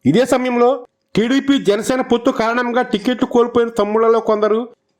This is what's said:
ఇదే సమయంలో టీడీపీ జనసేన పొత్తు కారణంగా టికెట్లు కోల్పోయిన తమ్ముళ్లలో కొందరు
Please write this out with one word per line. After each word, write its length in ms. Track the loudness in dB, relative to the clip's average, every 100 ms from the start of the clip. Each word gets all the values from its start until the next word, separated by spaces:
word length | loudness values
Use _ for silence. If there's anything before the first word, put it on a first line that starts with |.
| 0
ఇదే 200 | 2 2
సమయంలో 600 | 0 0 2 2 0 -6 _ _ -2
టీడీపీ 480 | 0 0 0 0
జనసేన 380 | 2 0 0 -2
పొత్తు 300 | 0 0 0
కారణంగా 500 | -2 -2 -2 -2 -2
టికెట్లు 460 | -2 -4 -4 -4 0
కోల్పోయిన 420 | 0 2 0 0
తమ్ముళ్లలో 500 | 0 0 2 2 2
కొందరు 480 | 0 0 0 -2 -4 -14 _